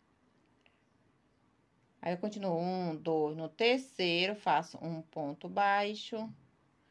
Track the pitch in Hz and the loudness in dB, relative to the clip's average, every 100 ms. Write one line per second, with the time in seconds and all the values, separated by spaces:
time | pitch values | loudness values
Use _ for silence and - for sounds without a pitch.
0 | _ _ _ _ _ _ _ _ _ _ | _ _ _ _ _ _ _ _ _ _
1 | _ _ _ _ _ _ _ _ _ _ | _ _ _ _ _ _ _ _ _ _
2 | - 175 208 208 196 165 180 185 180 156 | -4 -2 -4 -4 -2 0 0 0 -2 -2
3 | 160 160 151 156 160 - 233 254 262 - | 0 2 2 0 -8 2 4 4 0 -2
4 | 180 170 185 208 - 151 165 - 165 160 | 2 2 2 0 2 2 2 -8 -6 -6
5 | 160 - 143 151 175 185 202 202 208 214 | -8 -6 -6 -6 -6 2 4 4 0 -4
6 | - 220 226 - - _ _ _ _ | -8 -8 -8 -12 -20 _ _ _ _